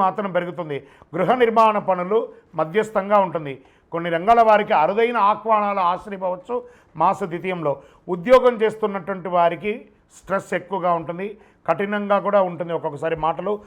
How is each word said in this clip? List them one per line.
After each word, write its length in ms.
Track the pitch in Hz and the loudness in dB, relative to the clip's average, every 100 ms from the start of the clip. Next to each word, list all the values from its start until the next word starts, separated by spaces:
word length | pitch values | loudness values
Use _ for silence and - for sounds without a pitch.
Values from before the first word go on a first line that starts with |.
మాత్రం 260 | 185 214 202 175 | 0 -2 -4 -2
పెరుగుతుంది. 420 | 175 156 156 139 - - _ | -4 -6 -8 -8 -10 -20 _
గృహ 200 | 160 175 254 | -2 0 4
నిర్మాణ 360 | 226 220 220 208 160 | 4 4 4 2 0
పనులు 300 | 180 180 220 - - _ 156 | -2 0 0 -2 -10 _ -6
మధ్యస్థంగా 600 | 160 202 214 208 196 208 | -2 -2 0 -2 2 4
ఉంటుంది. 300 | 180 165 147 127 - _ _ | 2 -2 -8 -12 -16 _ _
కొన్ని 180 | 165 170 165 | -6 -2 0
రంగాల 260 | 196 233 220 | 4 6 6
వారికి 240 | 208 208 170 | 6 4 2
అరుదైన 360 | 160 208 233 240 202 | 2 2 0 2 2
ఆహ్వానాలు 520 | 214 226 214 202 202 185 | 0 0 0 0 0 0
ఆశ్రయించవచ్చు. 640 | 185 208 196 185 180 - 247 - - _ 156 | -2 -6 -8 -6 -6 -6 -8 -8 -20 _ 0
మాస 180 | 175 190 190 | 0 0 -4
ద్వితీయంలో 400 | 170 185 175 151 135 - _ - 180 | -6 -6 -4 -4 -4 -8 _ -8 -4
ఉద్యోగం 380 | 202 254 247 226 | 4 6 6 2
చేస్తున్నటువంటి 720 | 220 220 208 196 160 185 180 175 | -2 -2 -6 -6 -8 -8 -2 2
వారికి 340 | 170 165 208 247 - _ _ - | 2 0 -6 -8 -10 _ _ -18
స్ట్రెస్ 340 | - 190 190 180 | -6 -6 -4 -6
ఎక్కువగా 340 | 180 190 175 170 | -6 -4 0 -2
ఉంటుంది, 260 | 160 170 208 208 _ _ - | -4 -8 -10 -12 _ _ -4
కఠినంగా 520 | 170 202 208 202 202 190 | -2 -2 -4 0 0 2
కూడా 160 | 202 180 | 0 0
ఉంటుంది 220 | 165 170 160 | -4 -6 -6
ఒక్కొక్కసారి 420 | 156 143 160 160 156 | -6 -4 -4 -2 -2
మాటలు. 280 | 165 190 208 | -2 -4 -6